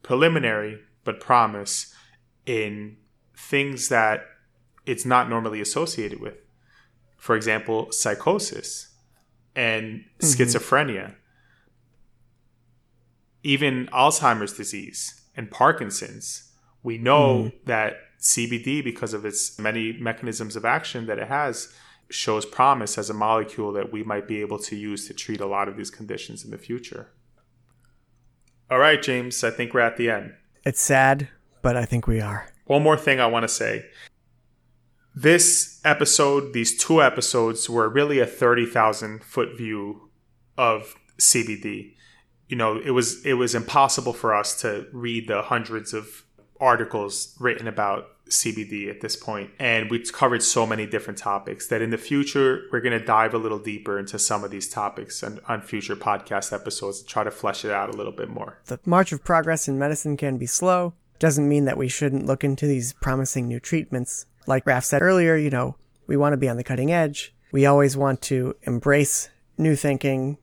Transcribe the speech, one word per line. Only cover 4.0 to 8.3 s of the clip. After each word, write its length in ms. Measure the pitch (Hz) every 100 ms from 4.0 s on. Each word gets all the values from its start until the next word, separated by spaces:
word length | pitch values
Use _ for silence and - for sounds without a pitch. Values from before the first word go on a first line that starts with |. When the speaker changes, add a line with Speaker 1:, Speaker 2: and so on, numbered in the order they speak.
| 110 110 - _ _ _ _ _ -
Speaker 1:
it's 180 | 123
not 240 | 123 127 120
normally 320 | 117 113 107
associated 600 | 101 139 165 - 104 101
with. 140 | 110 - _ _ _ _ _ _ _ _
For 200 | - 110
example, 540 | 110 107 110 110 131
psychosis 1040 | - 113 104 -